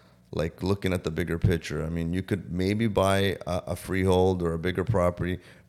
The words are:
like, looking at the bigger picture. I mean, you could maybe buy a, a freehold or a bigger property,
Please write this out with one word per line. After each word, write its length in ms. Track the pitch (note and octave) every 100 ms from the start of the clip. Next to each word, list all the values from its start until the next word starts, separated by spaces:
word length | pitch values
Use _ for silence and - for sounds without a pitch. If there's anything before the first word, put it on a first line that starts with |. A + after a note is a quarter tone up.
| - _ -
like, 300 | - D#2+ -
looking 300 | F#2 G2 F#2+
at 120 | F2
the 60 | E2
bigger 280 | D#2+ E2+ E2+
picture. 460 | - E2+ - D2+
I 40 | D#2
mean, 240 | E2+ E2
you 100 | F2+
could 300 | F#2 G2+ -
maybe 340 | F2 F#2 G#2+ A2+
buy 500 | G2 F#2+ G2 G2 - -
a, 160 | F2+ -
a 80 | F2+
freehold 680 | - F#2+ F#2 F#2 F#2 F2+
or 120 | E2+
a 40 | E2
bigger 260 | E2+ F#2
property, 540 | F2 F#2+ F2 - F2 F2 - -